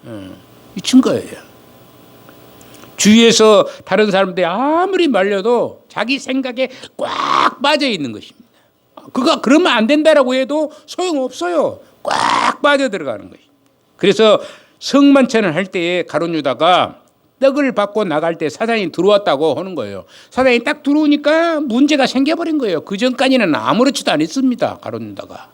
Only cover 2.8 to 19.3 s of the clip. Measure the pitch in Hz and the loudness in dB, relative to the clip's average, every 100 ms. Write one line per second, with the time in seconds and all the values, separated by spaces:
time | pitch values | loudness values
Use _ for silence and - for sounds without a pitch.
2.8 | - - 202 220 233 226 220 202 - - | -20 0 4 6 6 6 6 4 2 -6
3.8 | - 196 214 190 196 180 170 190 269 320 | -4 0 2 0 -2 -2 -4 -2 -2 0
4.8 | 381 370 339 208 196 202 202 240 143 - | 0 0 0 0 0 -2 0 0 -2 -8
5.8 | _ - 226 269 - 262 254 233 254 - | _ -6 -4 -4 -4 -6 -4 -6 -6 -8
6.8 | - - - - - 71 - - 277 302 | -18 -10 -8 -4 -2 0 0 0 -2 0
7.8 | 277 196 135 104 - _ _ _ _ _ | 0 -2 -6 -10 -16 _ _ _ _ _
8.8 | _ - - - 240 269 - 294 359 240 | _ -20 -10 -2 0 0 4 4 4 2
9.8 | 220 302 311 302 254 262 262 294 302 - | 2 2 2 2 2 0 -2 -2 -4 -8
10.8 | - - 359 294 254 - 349 330 180 98 | -14 -6 -4 -2 -4 -6 -4 -2 -2 -4
11.8 | _ _ - - - - - - 285 285 | _ _ -6 -2 -2 0 -2 0 0 0
12.8 | 269 190 139 104 92 87 _ _ _ _ | -2 -4 -8 -10 -12 -20 _ _ _ _
13.8 | _ _ 190 196 220 190 - - _ _ | _ _ 0 4 4 4 -2 -20 _ _
14.8 | - 277 285 277 254 226 196 151 196 190 | -2 4 6 6 4 0 0 -2 -4 -4
15.8 | 170 180 160 151 165 165 139 120 160 175 | -2 -4 -4 -4 -2 -2 -4 0 2 4
16.8 | 104 - _ _ _ _ 269 294 269 202 | 2 -4 _ _ _ _ 0 2 -2 0
17.8 | 202 214 202 151 165 165 156 - 226 226 | -2 -2 -2 -2 -2 -4 -6 -4 -4 -2
18.8 | 180 - 185 202 202 | -4 -2 2 2 2